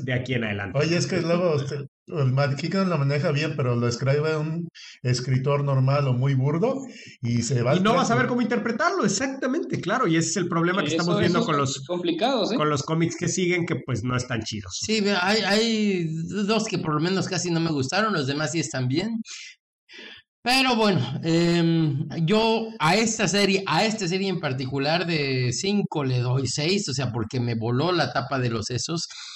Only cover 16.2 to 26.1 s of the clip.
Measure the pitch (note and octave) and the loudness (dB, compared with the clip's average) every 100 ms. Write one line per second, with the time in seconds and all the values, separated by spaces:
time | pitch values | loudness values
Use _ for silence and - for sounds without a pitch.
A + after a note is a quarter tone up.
16.2 | E3+ F#3+ G3+ A3 A3 F3 E3 D3+ F3 F#3+ | -4 -2 0 0 0 -2 0 0 2 0
17.2 | - F3+ F3 E3 E3 D3 C3 F#3 G#3+ F3 | 0 -2 0 0 0 0 -2 0 0 0
18.2 | C3 D3 D3+ E3 C3+ C3 B2+ D3+ A3 A#3 | -2 -2 -2 -2 -4 -2 -2 0 -2 -4
19.2 | - - - - _ _ _ - - - | -8 -14 -16 -20 _ _ _ -20 -20 -20
20.2 | - _ A#3+ C4 C4 A3+ G#3 D#3+ B2 - | -20 _ 0 2 4 4 4 2 0 -4
21.2 | E3 E3 E3+ E3+ E3+ E3 D#3 C#3 D#3 C#3 | 2 4 4 4 4 4 2 0 -4 -2
22.2 | D#3+ G#3+ A3+ A3+ A3+ - D#3+ G3+ A3+ - | 2 4 4 2 -2 -2 2 4 2 0
23.2 | F3+ G3+ G3 F#3+ F#3+ D#3 A3 G#3 E3+ F#3 | 0 2 2 2 0 0 0 0 -2 -2
24.2 | G3 E3+ C#3+ C3 B2+ C#3 C#3+ E3+ E3+ D#3+ | -2 -2 -2 -4 -4 -2 0 0 0 -2
25.2 | C3+ C3 B2 - G3 G3+ - D#3+ C3+ | 0 0 0 0 0 0 0 -2 0